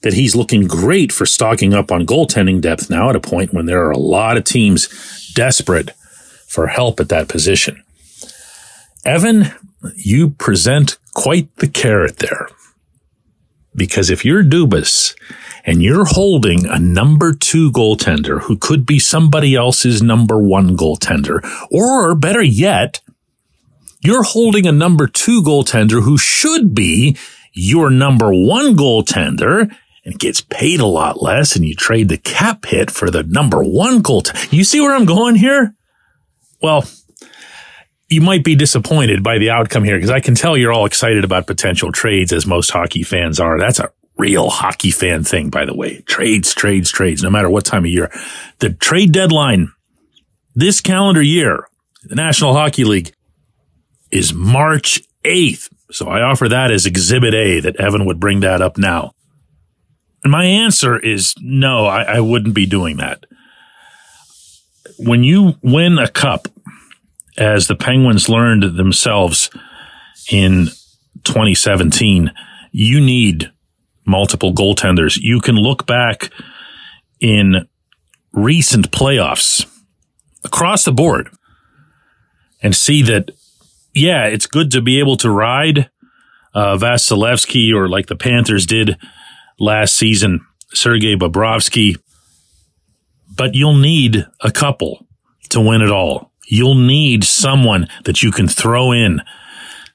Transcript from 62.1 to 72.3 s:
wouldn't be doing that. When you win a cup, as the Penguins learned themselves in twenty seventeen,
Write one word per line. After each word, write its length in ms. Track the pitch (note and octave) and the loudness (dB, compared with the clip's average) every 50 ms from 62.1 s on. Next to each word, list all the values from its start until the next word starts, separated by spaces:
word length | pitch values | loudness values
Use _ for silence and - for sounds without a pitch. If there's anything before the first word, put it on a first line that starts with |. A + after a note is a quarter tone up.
| G#2 A#2 | 0 0
wouldn't 340 | A2+ A2 A#2 A#2+ G#2 A#2 G#2 | 0 0 0 0 0 -2 -2
be 100 | G#2 G2 | -2 -2
doing 320 | F#2+ G2 G2 F2+ E2 D#2 | 0 -2 -2 -2 -4 -6
that. 300 | C#2 C#2 C#2 C2 - - _ - _ _ _ _ _ _ _ _ _ _ - _ _ _ _ _ - _ _ _ - - - - _ _ _ _ _ _ - - - | -6 -8 -8 -10 -12 -16 _ -20 _ _ _ _ _ _ _ _ _ _ -20 _ _ _ _ _ -20 _ _ _ -20 -20 -20 -20 _ _ _ _ _ _ -20 -18 -6
When 240 | - A#2 A#2+ A#2+ A#2+ | -2 0 2 2 4
you 320 | C3+ E3+ G3 G3+ F3+ - - | 4 4 6 4 4 2 0
win 360 | - B2+ B2 D3+ E3+ F3+ F3 D3+ | 0 0 2 2 4 2 2 2
a 100 | A#2+ - | 0 -2
cup, 400 | _ - - C3+ F#2 - - - _ - _ - - _ _ _ - _ _ _ _ _ - _ _ - | _ -2 -2 -2 -2 -4 -8 -12 _ -16 _ -20 -20 _ _ _ -20 _ _ _ _ _ -20 _ _ -2
as 300 | A2 G#2+ G#2+ G2+ F#2+ - | 0 0 2 0 0 -2
the 80 | G#2+ | -4
Penguins 520 | - - C3 B2+ C3 C3 B2 A2 G2 - - | -4 -2 0 2 4 4 4 4 2 2 2
learned 480 | A2+ A2+ A#2 A#2 A2+ G#2 G2 F#2+ E2 | 2 2 2 2 2 2 2 0 0
themselves 720 | F2+ F#2+ F#2+ F2+ - - B2 G#2+ G#2 F#2 F2 E2 - - - - - - - - - - - - - - - _ - - - | 0 0 0 0 0 -2 0 0 0 0 0 0 -2 -4 -6 -8 -18 -20 -20 -20 -20 -20 -20 -20 -20 -20 -20 _ -20 -8 -2
in 380 | A2 G2+ F#2+ F#2 F#2+ F2+ F2 D#2+ - - _ _ _ _ _ _ _ - _ | 0 2 2 2 2 2 2 0 -4 -12 _ _ _ _ _ _ _ -10 _
twenty 300 | - - A2 A2 G#2 F#2 | -4 -2 0 0 0 0
seventeen, 800 | - - A2 G2 F#2 F2+ D#2+ D2 - A2+ G#2+ G2 F2+ E2+ - | 0 0 0 0 0 0 0 0 0 2 2 2 2 0 -2